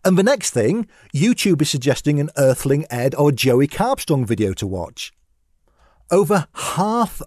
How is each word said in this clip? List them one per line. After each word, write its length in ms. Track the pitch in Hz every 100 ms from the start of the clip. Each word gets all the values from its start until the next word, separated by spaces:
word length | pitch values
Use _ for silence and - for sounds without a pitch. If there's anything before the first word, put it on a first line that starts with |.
| 190
and 120 | 185
the 60 |
next 280 | 208 277 -
thing, 360 | 123 110 220 - _ - 135
YouTube 460 | 214 - 202 160
is 80 | 151
suggesting 500 | 139 131 127 147 147
an 100 | 147 -
Earthling 480 | 135 127 143 143 156
Ed 240 | 123 131 135
or 160 | 147
Joey 360 | 123 131 123 143
Carbstrong 580 | - 233 269 - 139 110
video 280 | 107 101
to 140 | 90 98
watch. 460 | 92 80 - - _ _ _ _ _ _ _ _ _ -
Over 360 | 180 185 196 -
half 680 | - - 165 208 233 220 -